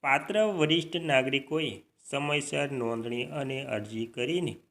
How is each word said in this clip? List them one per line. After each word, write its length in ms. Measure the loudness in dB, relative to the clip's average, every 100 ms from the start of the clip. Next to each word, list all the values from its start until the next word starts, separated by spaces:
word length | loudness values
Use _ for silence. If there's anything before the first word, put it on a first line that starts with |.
પાત્ર 440 | 4 2 2 2 2
વરિષ્ઠ 500 | 4 4 4 2 -4
નાગરિકોએ 840 | 4 4 4 0 0 -2 -2 -6 _ _ -6
સમયસર 640 | -4 0 0 0 -2 -2
નોંધણી 520 | -2 -2 -2 -4 -4
અને 380 | -4 -6 -4 -6
અરજી 440 | -4 -6 -4 -6 -6
કરીને 500 | -4 -2 0 -2 -6 _